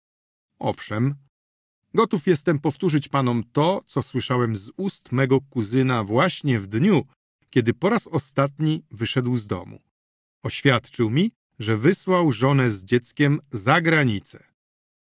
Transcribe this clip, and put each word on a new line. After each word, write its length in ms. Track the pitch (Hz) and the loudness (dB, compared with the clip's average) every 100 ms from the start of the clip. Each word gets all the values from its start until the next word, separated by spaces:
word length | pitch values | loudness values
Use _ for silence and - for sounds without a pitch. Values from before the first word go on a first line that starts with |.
| _ _ _ _ _ - | _ _ _ _ _ -8
„Owszem, 560 | 123 98 - 107 131 143 _ _ _ _ _ _ _ | -6 -6 -6 -2 -2 -4 _ _ _ _ _ _ _
gotów 320 | 190 226 190 - | 0 0 0 0
jestem 320 | 160 - 147 | 0 0 -2
powtórzyć 500 | 160 - 185 147 - | -2 -2 -2 -2 -2
panom 360 | 139 127 120 110 | -2 0 -2 -2
to, 320 | - 160 196 - | 0 0 0 -4
co 160 | 143 | -6
słyszałem 540 | - 131 - 123 117 107 | -4 -6 -2 0 0 -2
z 160 | 104 - | -8 -6
ust 360 | 190 - - | -6 -6 -4
mego 280 | 123 135 135 | -2 2 2
kuzyna 640 | - 127 104 127 131 120 | 0 -6 -2 0 2 0
właśnie 560 | 101 117 175 - 147 117 | 0 2 2 0 -2 -2
w 60 | 98 | 0
dniu, 400 | 110 185 165 - _ _ _ _ | 0 2 2 0 _ _ _ _
kiedy 240 | 135 117 | 0 0
po 140 | - 185 | 0 0
raz 160 | 226 - | 0 -2
ostatni 760 | 160 - - 143 143 156 160 - | -4 -4 -2 -2 0 -2 -2 -6
wyszedł 460 | 104 113 135 123 123 | -8 -4 -2 -2 -2
z 100 | 104 | -4
domu. 360 | 92 98 104 _ _ _ _ _ _ | -8 -8 -18 _ _ _ _ _ _
Oświadczył 680 | 120 - 139 120 - - 110 | -10 -2 2 2 -2 -2 0
mi, 220 | 131 220 _ _ - | 0 -2 _ _ -10
że 180 | 110 107 | -2 2
wysłał 560 | 131 202 - 180 165 | 2 0 0 2 2
żonę 380 | 107 135 139 123 | 2 2 4 2
z 140 | 101 | -2
dzieckiem 560 | 95 123 - - 143 151 - | 0 -2 0 0 2 0 -4
za 300 | 110 101 165 | -6 2 2
granicę”. 640 | 165 160 131 101 - - _ _ _ _ _ _ _ | 4 2 2 0 -8 -20 _ _ _ _ _ _ _